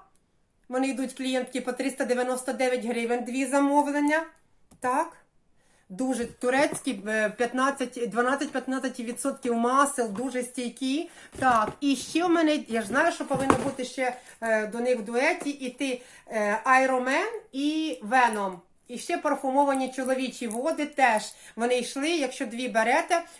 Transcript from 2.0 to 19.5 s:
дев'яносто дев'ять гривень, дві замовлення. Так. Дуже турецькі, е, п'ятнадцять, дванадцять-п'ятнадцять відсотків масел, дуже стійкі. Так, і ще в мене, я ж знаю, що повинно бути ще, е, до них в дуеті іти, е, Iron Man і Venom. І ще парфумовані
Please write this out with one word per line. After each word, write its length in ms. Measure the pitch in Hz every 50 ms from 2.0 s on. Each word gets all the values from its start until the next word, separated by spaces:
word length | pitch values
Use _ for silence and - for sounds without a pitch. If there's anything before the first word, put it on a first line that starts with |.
| 269
дев'яносто 480 | 220 247 247 247 254 254 254 - 277 240
дев'ять 320 | 214 254 254 254 233 208
гривень, 380 | 233 233 233 233 226 240 247 226
дві 220 | 254 240 269 277
замовлення. 800 | 247 277 277 285 277 285 294 285 285 277 294 294 294 302 320 330 320 - _ _ _ _ _ _ _ - _
Так. 380 | - 247 254 285 330 - - - _ _ _ _ _ _ _ _ _ _ _ _ _ -
Дуже 360 | 185 180 262 262 254 220 240
турецькі, 760 | 233 - - - 247 262 269 302 294 302 - - 277 226 196 190
е, 220 | 214 220 220 214 208
п'ятнадцять, 800 | 202 - 247 233 - 254 262 277 277 - 254 247 - 247 233 208
дванадцять-п'ятнадцять 920 | 208 233 247 254 269 277 294 - - 262 247 - 254 240 262 254 - -
відсотків 560 | 233 233 233 - - 277 - - - 240 233
масел, 540 | 233 233 240 262 277 277 269 - 262 233 220
дуже 340 | 196 226 254 269 247 254 240
стійкі. 640 | 247 - 262 240 233 - - 269 262 269 311 339 - - - - - - -
Так, 300 | 269 254 240 226 - - - -
і 160 | 294 277 277
ще 300 | 269 - - - 320 349
в 40 | 359
мене, 300 | 330 339 320 302 302 277 220
я 140 | - 220 233
ж 60 | 214
знаю, 260 | 202 233 277 330 339 339
що 120 | - 277
повинно 320 | - 277 254 269 269 - - -
бути 220 | 277 262 - 247
ще, 300 | - - 269 254 247 240 - - - - -
е, 260 | 226 226 220 214 214
до 120 | 208 202 233
них 200 | 240 254 247 226
в 20 |
дуеті 480 | 202 214 233 240 277 320 349 330 - 285
іти, 520 | 285 - 269 240 - - 285 269 247 247 - - - - -
е, 340 | - 240 220 208 208 208 208 -
Iron 380 | 254 262 262 269 262 262 254 247
Man 240 | 262 269 320 403 453 480 415 - -
і 480 | - 269 285 294 311 311 311 311 - - 214
Venom. 500 | 202 254 254 247 233 220 208 196 190 185 170 - _ _ _ _
І 100 | - 247
ще 200 | 233 - - 339
парфумовані 760 | 349 - 302 277 285 - 262